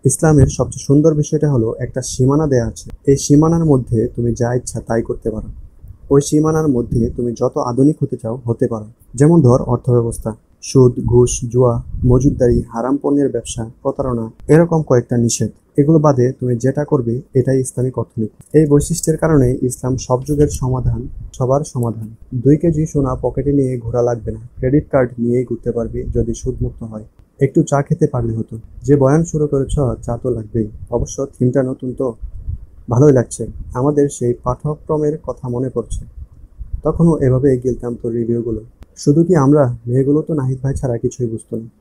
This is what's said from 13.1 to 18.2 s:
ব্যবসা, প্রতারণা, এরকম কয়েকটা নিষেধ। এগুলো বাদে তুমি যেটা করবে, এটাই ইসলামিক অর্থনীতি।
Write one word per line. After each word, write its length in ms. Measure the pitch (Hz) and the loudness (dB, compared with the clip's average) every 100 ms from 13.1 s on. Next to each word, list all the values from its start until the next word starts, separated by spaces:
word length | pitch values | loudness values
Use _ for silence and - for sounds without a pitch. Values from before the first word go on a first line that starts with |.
| 143 135 | 0 0
ব্যবসা, 400 | 117 - 120 113 - | -2 -8 -10 -10 -6
প্রতারণা, 500 | 135 135 131 120 113 - - | -6 -4 -4 -4 -6 -10 4
এরকম 360 | 151 170 160 | 4 6 0
কয়েকটা 340 | 151 123 120 120 | 2 2 2 0
নিষেধ। 320 | 117 - 110 - _ - | 0 0 -4 -6 _ 0
এগুলো 220 | 143 165 | 4 6
বাদে 320 | 147 127 123 | 4 4 0
তুমি 240 | 135 127 120 | 0 -4 0
যেটা 300 | 131 131 147 | 0 -2 0
করবে, 360 | 147 117 120 - | -2 0 -4 -2
এটাই 260 | 135 127 131 | 0 2 0
ইসলামিক 400 | 127 - 127 120 | -2 -4 -4 -4
অর্থনীতি। 600 | 113 - | -8 -6